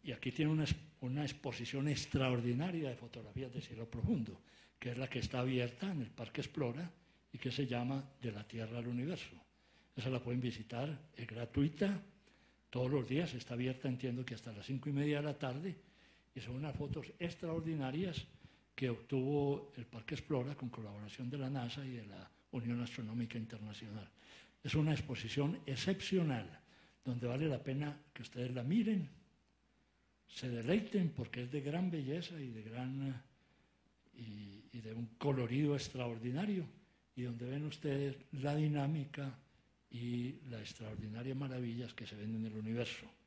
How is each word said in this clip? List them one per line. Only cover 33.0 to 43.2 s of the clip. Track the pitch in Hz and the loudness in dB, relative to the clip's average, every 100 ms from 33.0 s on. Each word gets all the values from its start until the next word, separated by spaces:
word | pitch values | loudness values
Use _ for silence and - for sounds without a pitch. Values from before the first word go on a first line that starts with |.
| 135 127 - _ _ _ _ _ _ _ _ | -2 -4 -8 _ _ _ _ _ _ _ _
y, | - 113 104 101 101 - | -12 -10 -8 -10 -12 -14
y | 120 | -12
de | 110 | -8
un | 113 113 - | -6 -6 0
colorido | 143 131 117 127 147 | 2 4 4 4 6
extraordinario, | 143 - 127 120 113 120 135 208 190 151 - - _ _ - | 4 0 -2 -2 -2 0 0 2 2 0 -8 -20 _ _ -4
y | |
donde | 123 117 120 | -4 -2 -2
ven | 139 151 | -2 -2
ustedes | 147 151 139 143 135 - | -2 0 2 2 -2 -8
la | 139 143 | -2 2
dinámica | 147 151 147 139 156 139 - 139 123 - _ _ _ _ | 6 6 6 4 2 0 -4 -4 -6 -16 _ _ _ _
y | 120 120 120 123 151 135 | -4 0 0 0 -4 -8
las | 117 | -8
extraordinarias | 107 - 110 104 107 110 127 131 | -8 -8 -6 -6 -4 -4 -2 -2
maravillas | 139 127 120 117 117 | -2 0 0 -2 -4
que | - 107 | -6 -10
se | |
ven | 107 107 113 | -4 -2 0
en | 110 | 0
el | |
universo. | 107 107 117 117 - - - | -2 0 2 0 -4 -12 -20